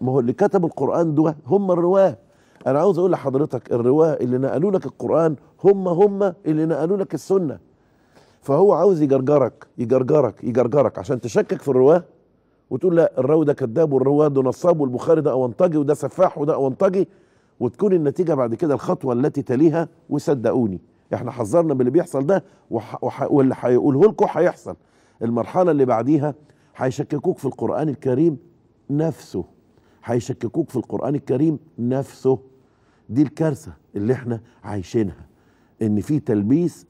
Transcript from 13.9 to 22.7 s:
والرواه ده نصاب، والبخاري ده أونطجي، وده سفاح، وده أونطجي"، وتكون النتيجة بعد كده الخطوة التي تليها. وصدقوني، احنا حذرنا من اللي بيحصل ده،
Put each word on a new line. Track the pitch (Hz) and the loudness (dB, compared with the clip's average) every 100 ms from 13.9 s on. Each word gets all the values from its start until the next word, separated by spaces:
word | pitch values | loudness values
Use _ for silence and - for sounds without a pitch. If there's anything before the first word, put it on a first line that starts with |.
والرواه | 135 131 147 151 | 2 2 2 2
ده | 135 | 2
نصاب، | 131 120 - 170 | -2 0 0 0
والبخاري | 135 120 - 160 | 0 -4 0 2
ده | 143 | 2
أونطجي، | 127 123 107 175 151 | 0 -2 0 0 0
وده | 143 | 0
سفاح، | 147 139 - 180 - | -2 -4 0 0 0
وده | 147 | -2
أونطجي"، | 123 135 131 190 190 175 _ _ _ _ _ | 0 -2 0 0 0 -4 _ _ _ _ _
وتكون | 117 - 202 | -6 -2 0
النتيجة | 185 147 135 170 | 2 0 -2 -2
بعد | 143 123 | 0 -2
كده | 113 165 | -2 -2
الخطوة | 131 - 180 135 | -2 -2 -4 -2
التي | 120 143 143 | 0 0 -2
تليها. | 120 123 160 160 160 _ _ | -4 2 2 2 -4 _ _
وصدقوني، | 147 - 143 110 107 113 90 - _ _ | -4 -2 0 0 0 0 -4 -12 _ _
احنا | 104 117 | -8 -8
حذرنا | 117 107 160 165 | -8 0 0 2
من | 131 | 0
اللي | 123 | 2
بيحصل | 143 160 135 139 | 0 -2 -4 0
ده، | 190 - _ _ | -2 -2 _ _